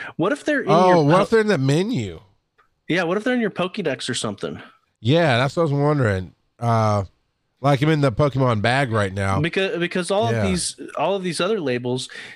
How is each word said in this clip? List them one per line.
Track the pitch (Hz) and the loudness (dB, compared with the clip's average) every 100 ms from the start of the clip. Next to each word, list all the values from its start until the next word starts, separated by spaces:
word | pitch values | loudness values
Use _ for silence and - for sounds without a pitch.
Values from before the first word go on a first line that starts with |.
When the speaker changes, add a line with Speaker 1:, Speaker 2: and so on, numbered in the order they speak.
| - - | -12 -4
Speaker 1:
What | 180 | -2
if | 294 - | -2 -2
they're | 285 | -2
in | 185 | 2
Speaker 2:
Oh, | 160 185 | 4 6
Speaker 1:
your | 175 143 | 6 6
Speaker 2:
what | 180 | 4
Speaker 1:
po- | |
Speaker 2:
if | 196 | 4
they're | 226 | 2
in | 214 | 2
the | 175 | 2
menu? | 135 147 202 208 101 78 - _ _ _ _ _ - | 2 2 0 -2 -4 -10 -20 _ _ _ _ _ -4
Speaker 1:
Yeah, | 165 | -2
what | 165 196 | 0 -2
if | 233 | 0
they're | |
in | 247 | 0
your | 214 | -2
Pokédex | - 180 - 160 127 - | -2 -6 -4 -6 -4 -6
or | |
something? | 120 113 104 76 - - _ _ _ | -6 -6 -6 -8 -10 -16 _ _ _
Speaker 2:
Yeah, | 110 165 165 117 | 0 2 4 2
that's | 135 - | 0 0
what | |
I | 165 | 0
was | |
wondering. | 143 147 147 113 95 90 _ _ _ | 2 2 2 2 0 -4 _ _ _
Uh, | 120 113 110 104 92 _ _ _ _ _ | 0 2 2 0 -4 _ _ _ _ _
like, | 135 139 | 0 2
I'm | 151 | 2
in | 156 | 2
the | 139 | 2
Pokemon | 110 147 135 127 110 | 2 0 2 0 2
bag | 110 131 135 | 0 0 0
right | 110 101 | 0 -2
now. | 95 98 98 | -2 -2 0
Speaker 1:
Because, | 165 190 190 165 | 0 -2 -2 -2
because | 170 185 175 | -4 -4 -2
all | 196 226 | 0 0
Speaker 2:
Yeah. | 113 | 0
Speaker 1:
of | 196 | 0
these, | 180 - - 143 - | -2 -4 -8 -12 -4
all | 160 196 | -2 -2
of | |
these | 180 151 | -4 -2
other | 180 220 | -2 -2
labels, | 143 123 123 127 - - - | -2 -2 -2 -4 -6 -14 -18